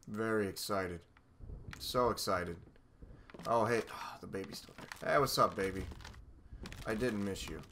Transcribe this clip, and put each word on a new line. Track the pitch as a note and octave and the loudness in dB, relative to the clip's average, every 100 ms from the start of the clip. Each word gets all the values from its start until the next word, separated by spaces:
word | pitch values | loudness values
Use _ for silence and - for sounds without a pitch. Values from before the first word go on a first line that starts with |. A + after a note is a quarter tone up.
| - | -8
Very | G#2+ A2+ A2 G2+ | -2 2 4 2
excited. | F2 - G2+ F#2 F2 - - - - - - - - | 0 0 0 0 -4 -10 -20 -20 -16 -10 -10 -10 -8
So | - B2+ A#2+ | -2 4 4
excited. | G#2 - F#2 F2 E2+ - - - - - - - - - | 4 2 2 0 -6 -12 -20 -20 -20 -18 -18 -18 -10 2
Oh, | A#2 | 4
hey, | A2 A#2 - | 6 4 0
ah, | - - - | -8 -8 -10
the | F#2 | -8
baby's | G2 F#2+ - | -6 -6 -10
still | - - | -14 -14
there. | - - - | -12 -6 4
Hey, | D3+ | 4
what's | C3+ - | 6 6
up, | A2 | 4
baby? | F2+ F#2+ F#2+ F#2 - - - - - - - - - | 4 0 0 -6 -8 -12 -14 -18 -20 -16 -12 -12 -8
I | - | -4
didn't | A2 B2 G#2 | 0 2 2
miss | G2+ F#2 - | -2 -2 -6
you. | D#2 D2 | -8 -10